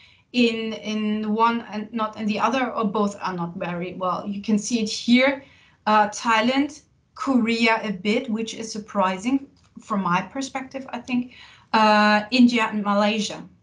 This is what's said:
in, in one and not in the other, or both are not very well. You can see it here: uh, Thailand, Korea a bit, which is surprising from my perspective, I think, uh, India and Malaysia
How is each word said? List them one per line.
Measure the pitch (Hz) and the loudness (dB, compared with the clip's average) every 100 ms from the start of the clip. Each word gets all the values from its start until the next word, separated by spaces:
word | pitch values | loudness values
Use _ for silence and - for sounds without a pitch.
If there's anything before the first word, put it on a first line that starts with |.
| - _ _ | -20 _ _
in, | 247 233 226 220 | 2 2 2 -6
in | 220 214 214 214 214 214 | -8 -6 -4 -2 -2 -2
one | 214 226 233 - | 2 2 2 -6
and | 208 214 | -10 -6
not | 226 214 - | -4 -6 -4
in | 214 | -4
the | 208 | 0
other, | 330 269 247 | 0 0 -2
or | - | -2
both | 208 214 202 - | -2 0 -2 -2
are | 180 | -8
not | 180 170 190 | -6 -6 -6
very | 175 175 180 | -6 -6 -8
well. | 185 185 175 208 | -4 -4 -4 -6
You | 202 | -8
can | 220 208 | 0 0
see | - 233 | 0 -2
it | 214 | -2
here: | - - 247 269 269 - - _ _ 214 | -4 2 4 4 0 -10 -20 _ _ 2
uh, | 214 208 | 4 2
Thailand, | - 233 220 240 277 294 - _ _ _ | 0 0 2 2 0 -2 -6 _ _ _
Korea | - 269 247 220 233 226 226 | -8 0 2 2 2 2 2
a | 214 | -2
bit, | 175 208 247 247 | -4 0 -2 -2
which | 220 226 | -6 -6
is | - 220 | -8 -10
surprising | 214 - 202 185 185 233 269 - _ _ - | -10 -6 -2 0 0 0 -2 -2 _ _ -20
from | - 202 | -6 -2
my | 175 185 | 0 0
perspective, | 190 269 269 269 269 269 - | -2 -8 -8 -8 -8 -12 -10
I | 240 | -10
think, | - 247 - - - - - | -4 -4 -4 -12 -20 -20 -2
uh, | 220 214 208 208 208 208 | 4 6 6 6 4 2
India | 254 240 233 220 | 6 6 6 0
and | 214 | -2
Malaysia | 202 202 208 220 202 160 - _ | 0 2 2 0 -4 -8 -14 _